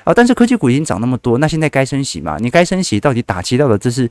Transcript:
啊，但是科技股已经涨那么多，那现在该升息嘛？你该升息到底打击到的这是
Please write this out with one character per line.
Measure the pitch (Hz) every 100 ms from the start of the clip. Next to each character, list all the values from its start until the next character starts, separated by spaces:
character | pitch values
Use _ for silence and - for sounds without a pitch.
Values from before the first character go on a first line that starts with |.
啊， | -
但 | 170 240
是 |
科 | 254
技 | 240 240
股 | 127
已 |
经 | 131
涨 | 160 90
那 | 120
么 | 127
多， | 123 117
那 | 151
现 | 160
在 | 156
该 | 135 131
升 | 139
息 | 139 85
嘛？ | 78 76
你 | 120
该 | 170 180
升 | 190
息 | 185 104
到 | 143
底 | 120
打 | - 92
击 | - 127
到 | 143
的 | 101
这 | 123
是 | 120 120